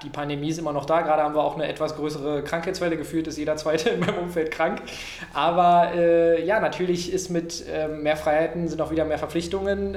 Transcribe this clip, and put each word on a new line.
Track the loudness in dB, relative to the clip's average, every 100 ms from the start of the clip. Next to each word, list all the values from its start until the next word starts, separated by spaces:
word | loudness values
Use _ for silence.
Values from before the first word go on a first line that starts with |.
die | -12
Pandemie | -8 -4 -4 -4
ist | -4
immer | -2
noch | -2 2
da. | 2
Gerade | 4 2
haben | 2
wir | 2
auch | 0
eine | 0 -4
etwas | -2 -4
größere | -2 -4 -4 -2 -2
Krankheitswelle. | -2 -4 -2 -2 -2 -2
Gefühlt | -2 -4 -4
ist | -4
jeder | -2 -2
Zweite | 0 2 2
<laughs> |
in | 0
meinem | 0 -2
Umfeld | -2 -2 -2
krank. | 0 -2 -2 -10 -12 -12 -12 -8
Aber, | 0 2 4 6 8 6
äh, | 4 4 6 6 4 2
ja, | 2
natürlich | 2 0 0 0 0
ist | -4 -2
mit, | -4 -4 -8 -6
ähm, | -4 -4 -2
mehr | 0 0
Freiheiten | 2 2 2 0 -4
sind | -2
auch | -2
wieder | 0
mehr | 0 -2
Verpflichtungen, | -2 -4 -2 -2 0 -2 -2